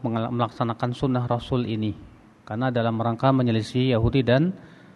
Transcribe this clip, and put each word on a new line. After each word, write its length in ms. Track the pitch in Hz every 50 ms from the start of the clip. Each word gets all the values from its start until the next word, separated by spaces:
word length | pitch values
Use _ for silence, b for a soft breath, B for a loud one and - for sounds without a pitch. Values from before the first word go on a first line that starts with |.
mengel-, 280 | - 117 113 113 113 123 123
melaksanakan 560 | 120 120 110 - - 123 117 113 - 127 123 123
sunnah 320 | - 143 135 127 123 120
Rasul 400 | 123 120 117 - - 135 123 120 101
ini. 240 | 113 107 110 104 98 - - - - - - - - _ -
Karena 240 | - 107 117 131 131
dalam 320 | 120 117 113 117 113 113
rangka 320 | 113 117 113 113 135 135
menyelisih 640 | 135 131 123 120 113 113 107 - - 127 127 131 120
Yahudi 240 | 110 117 120 131 135
dan 320 | 120 117 123 135 165 185 - B B B B B B B B